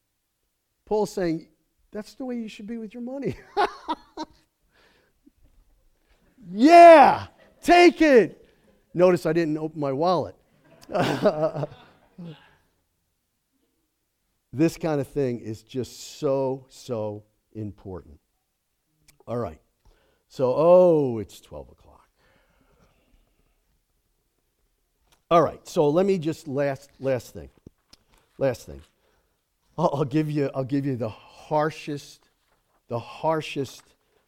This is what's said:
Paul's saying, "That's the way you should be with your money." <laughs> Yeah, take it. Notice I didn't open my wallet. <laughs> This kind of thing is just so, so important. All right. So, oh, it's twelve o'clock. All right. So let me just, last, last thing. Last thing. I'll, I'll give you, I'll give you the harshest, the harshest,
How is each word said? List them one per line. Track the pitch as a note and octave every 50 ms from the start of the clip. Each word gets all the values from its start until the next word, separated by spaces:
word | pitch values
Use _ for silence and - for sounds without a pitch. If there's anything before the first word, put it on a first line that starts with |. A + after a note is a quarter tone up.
| _ _ _ _ _ _ _ _ _ _ _ _ _ _ _ _ _
Paul's | - G#3 G#3+ G#3 - -
saying, | - F#3 E3+ D#3+ E3 - - _ _ _ _ _ _ _ _
"That's | - G#3 G#3 - -
the | - C4+
way | B3+ B3
you | A#3+ A3+ G#3+
should | - - G#3+ G3+
be | A#3 A#3
with | A3 G#3 -
your | B3
money." | A#3+ A#3+ C4 C#4 C4+ G#3 - - - - -
<laughs> | - G4 - - - - - - - - _ _ - D#4 - _ _ _ _ _ _ _ _ _ _ _ _ _ _ _ _ _ _ _ _ _ _ _ _ _ _ _ _ _ _ _ _ _ _ _ _ _ _ _ _ _ _ B3 E3+
Yeah, | F3+ G3+ A#3 D4+ E4+ E4+ E4+ E4+ E4 D4+ C4 G#3 D#3 A2+ G2 - - _ _ _ _ _
take | - - F4 F4 F4 F4 - -
it. | D#4+ D4+ C#4 A#3 F#3+ C#3 - - - _ _ _ _ _ _ _ _ _ -
Notice | D#3 F3 F#3 F3+ E3+ - E3
I | D#3+
didn't | E3+ E3+ D#3 D3+ D#3
open | D#3 D#3+ D#3+ E3
my | C#3+ C#3
wallet. | C3+ C3 D#3+ F3+ F#3 D#3+ B2 F2+ - _ _ _ _ _ _ _ - _ - -
<laughs> | - - D3 C3 D3+ C3 C#3+ G3+ E3 D3+ D#3 D#3+ - D3+ D3 - - - - - _ _ _ _ _ - F3 E3+ D3+ - _ _ _ _ _ _ _ _ _ _ _ _ _ _ _ _ _ _ _ _ _ _ _ _ _ _ _ _ _ _ _ _ _ _ _ _ _ _ _ _ _ _
This | - A#2+ D#3 E3 - -
kind | - E3 D#3 C#3+
of | C3 -
thing | - D3 C#3 B2+ A#2+ A2+
is | - G#2 A2+ G#2+
just | - _ - C3 A#2 - - - - - - -
so, | D3+ C#3+ C3+ C3+ C3+ C3 C3 C3+ C3 _
so | - - - - B2 A2 G#2+ G#2+ G#2 G#2+ G#2+ _ _ _ _ _ -
important. | A2 G#2+ G#2 F#2+ - - G2+ F#2 E2+ C#2+ - D2 - _ _ _ _ _ _ _ _ _ _ _ _ _ _ _ _ _ _ _ _ _ -
All | A2+ B2
right. | A#2 F2 D#2+ - _ _ _ _ _ _ _ _ _ _ _ _ _ _
So, | - - C3+ B2 B2+ C3+
oh, | D#3 E3+ F3+ F#3 F#3 F3+ E3 D3+ D3 C3 A#2 A2+
it's | G2+ - - -
twelve | - _ - D2 C2+ B1
o'clock. | - _ _ _ - _ _ _ _ _ _ _ _ _ _ _ _ _ _ _ _ _ _ _ _ _ _ _ _ _ _ _ _ _ _ _ _ _ _ _ _ _ _ _ _ _ _ _ _ _ _ _ _ _ _ _ _ _ _ _ _ _ _ _ _ _ _ _ _ _ _ -
All | E3 E3+ D3+
right. | B2 - - - -
So | - F#3 D3+ D3
let | D3 E3+ G3 G3
me | F#3+ F#3+
just, | C#3+ D#3 D#3 - - D3+
last, | C3 C#3 C#3+ C#3 C3+ C3 - - _ -
last | B2+ C3+ C3 A#2+ - -
thing. | - F#2 D2+ C#2 - _ _ - - _ _ _ - _ _ _ _ _ _ _ _ -
Last | C3+ C3+ B2 - -
thing. | - D2 C#2+ D#2 _ _ _ _ _ _ _ _ _ _ _ _ _ _ _ _ _ _ -
I'll, | D#3+ E3+ -
I'll | C#3 D#3
give | C#3+ - D#3 D#3 D3+
you, | D3 D3 C#3 C3+ -
I'll | C3+ C3+
give | A#2 C#3+ C#3 C#3 C#3+
you | C3+
the | A2+ A#2+ A2
harshest, | G2+ - - - - - - - D#3 D3+ D3+ D#3 D3+ - - - D3 C#3+ - - - - _ _ _ _ _ _ _ _ _ _ _ _ _ -
the | A#2 A#2
harshest, | A2+ - - - - D#3 D#3+ D#3 D3 - - D3+ C3+ A#2 - - - _ _ _ _ _ _ _ _